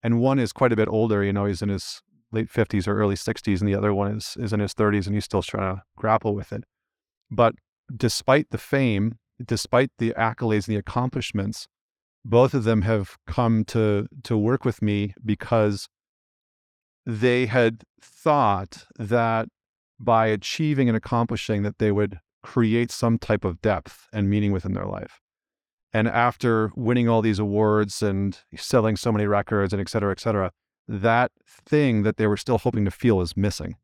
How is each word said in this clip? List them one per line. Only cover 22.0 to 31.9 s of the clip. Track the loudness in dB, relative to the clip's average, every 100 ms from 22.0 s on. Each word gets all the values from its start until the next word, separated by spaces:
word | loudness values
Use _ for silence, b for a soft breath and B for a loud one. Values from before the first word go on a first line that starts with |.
| -2 -4 _ _
create | -4 2 4 2 0
some | -2 0 0
type | 0 0
of | 0 -2
depth | -2 -2 -4 -20 _
and | -2 0
meaning | 2 2
within | -2 -2
their | -6 -6
life. | -8 -12 -18 _ _ _ _ _ _ _
And | 0 0
after | 2 0 0 0 2 0 -2
winning | 0 2 2
all | 2
these | 2 0
awards | 0 2 2 2 0 -2
and | -2 0 -2 -4 _ -14
selling | 0 2 2 0
so | 0
many | 0 0
records | 0 0 -2 0
and | -2
et | -4
cetera, | -2 -2
et | -2
cetera, | -2 -2 -2 _ _ _ -10
that | -2 2 2 0 _ _
thing | -20 _ 2 2